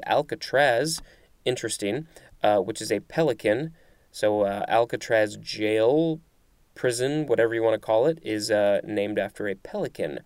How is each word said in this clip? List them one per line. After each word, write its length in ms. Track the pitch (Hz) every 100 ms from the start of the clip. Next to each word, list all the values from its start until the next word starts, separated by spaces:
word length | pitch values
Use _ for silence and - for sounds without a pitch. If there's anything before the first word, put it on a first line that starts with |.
alcatraz, 960 | - 117 147 110 - 127 143 117 156 160 - _ _ _ 127
interesting, 600 | 123 113 - 101 123 160 - - -
uh, 160 | 104 104
which 240 | 95 110
is 100 | 107
a 80 | 104
pelican. 720 | - - 156 113 107 113 160 - _ _ _
So, 280 | - 107 104
uh, 240 | 101 101 -
Alcatraz 720 | 113 117 120 - 113 107 107
jail, 800 | - 104 107 110 113 151 165 160 _ _ _ _ _
prison, 540 | - 127 117 135 151 143
whatever 260 | 113 117
you 80 | 117
wanna 160 | 113 107
call 280 | - 110 147
it, 120 | 165
is, 280 | 113 107 104
uh, 300 | 104 101 101
named 380 | - 104 104 104
after 260 | 98 - 104
a 80 |
pelican, 640 | 95 - 208 151 - 82 67